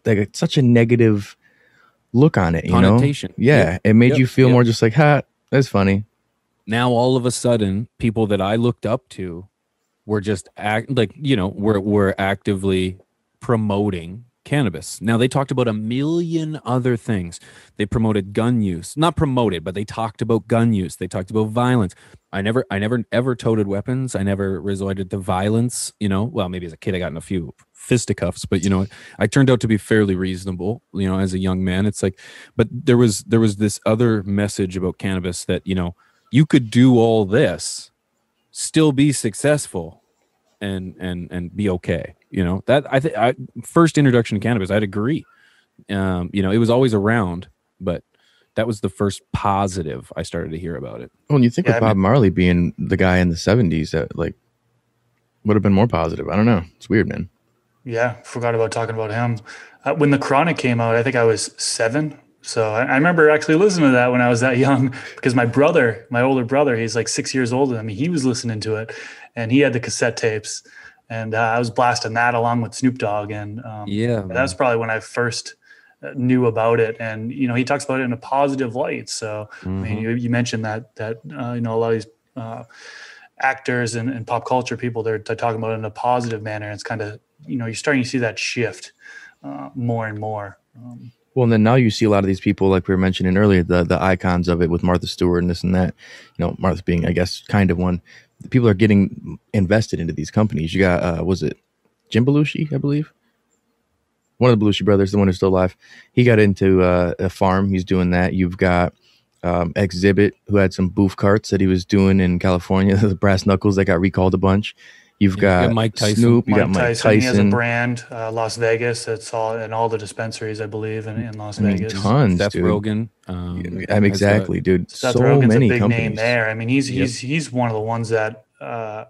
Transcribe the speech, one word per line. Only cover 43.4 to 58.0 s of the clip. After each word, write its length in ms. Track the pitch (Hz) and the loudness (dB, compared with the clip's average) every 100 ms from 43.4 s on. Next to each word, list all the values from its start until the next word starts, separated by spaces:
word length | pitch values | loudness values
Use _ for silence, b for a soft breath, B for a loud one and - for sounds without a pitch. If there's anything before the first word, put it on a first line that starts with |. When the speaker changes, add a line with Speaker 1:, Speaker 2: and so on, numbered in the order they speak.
| 127 - | -8 -16
Speaker 2:
first 340 | - 165 165 151 | -2 4 4 4
introduction 420 | 139 120 113 104 | 4 4 2 -2
to 40 | 110 | -2
cannabis, 220 | 117 95 | -2 0
I'd 120 | 101 | -2
agree. 420 | 104 104 117 156 - b b b b _ - | -2 -4 -4 -4 -8 b b b b _ -6
Um, 400 | 98 95 90 87 | -4 -2 -2 -4
you 100 | 101 | -2
know, 80 | 92 | 0
it 80 | 110 | 2
was 100 | 113 | 4
always 240 | 120 131 | 4 2
around, 540 | 107 101 117 92 87 - _ _ - | 2 2 2 0 -6 -12 _ _ -10
but 220 | 92 82 - _ _ _ _ - | -6 -6 -8 _ _ _ _ -4
that 120 | 113 | -4
was 120 | 107 | -4
the 60 | 98 | -6
first 360 | - 101 - _ | -2 -2 -4 _
positive 800 | - 101 98 101 92 76 64 - - | -4 -2 0 -2 -4 -8 -10 -12 -12
I 60 | |
started 300 | - 87 78 | -8 -8 -8
to 80 | 80 | -8
hear 160 | 87 69 | -8 -10
about 240 | 62 57 | -10 -14
it. 100 | 62 _ - | -16 _ -2
Speaker 1:
Well, 80 | 147 | 2
and 60 | |
you 60 | 120 | 2
think 180 | 160 185 | 0 0
Speaker 3:
Yeah, 100 | 117 | 2
Speaker 1:
of 60 | |
Speaker 3:
I 40 | 113 | 2
Speaker 1:
Bob 100 | 98 | 2
Speaker 3:
mean 40 | |
Speaker 1:
Marley 260 | 98 135 98 | 4 4 4
being 440 | 87 90 87 87 - | 4 2 2 0 -4
the 180 | - 95 | -2 0
guy 220 | 92 92 | 2 4
in 120 | 90 | 2
the 60 | 82 | 0
seventies 540 | - 117 92 80 76 | 2 2 2 0 -2
that, 240 | 80 - - | -4 -4 -6
like, 200 | 78 - _ _ _ _ _ _ _ _ _ _ | -6 -8 _ _ _ _ _ _ _ _ _ _
would 120 | 107 107 | 0 2
have 80 | |
been 100 | 101 | 4
more 140 | 98 117 | 4 4
positive. 420 | 82 82 80 69 | 2 -2 -4 -4
I 60 | 92 | 0
don't 100 | 113 | 2
know. 180 | 101 85 _ | 2 0 _
It's 100 | - | -2
weird, 220 | 107 87 | 0 0
man. 200 | - 90 _ _ _ _ _ | -4 -10 _ _ _ _ _
Speaker 3:
Yeah, 300 | 127 113 | -8 -2